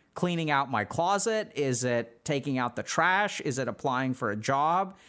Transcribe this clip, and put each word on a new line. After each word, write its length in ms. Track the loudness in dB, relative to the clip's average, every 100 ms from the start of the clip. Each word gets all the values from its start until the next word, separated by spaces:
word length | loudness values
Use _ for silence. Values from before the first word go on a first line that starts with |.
| _ -4
cleaning 340 | 0 0 2
out 220 | 0 2
my 120 | 0
closet? 680 | 0 0 2 2 2 0 -2
Is 300 | -2 0 0
it 420 | 2 0 -2 -8 -4
taking 320 | -2 0 0
out 180 | -2 -4
the 60 |
trash? 580 | -4 2 2 4 0 -2
Is 180 | -4 -2
it 80 | -2
applying 480 | -2 -2 0 0 -2
for 160 | -2
a 40 | -2
job? 600 | 0 2 2 2 0 -6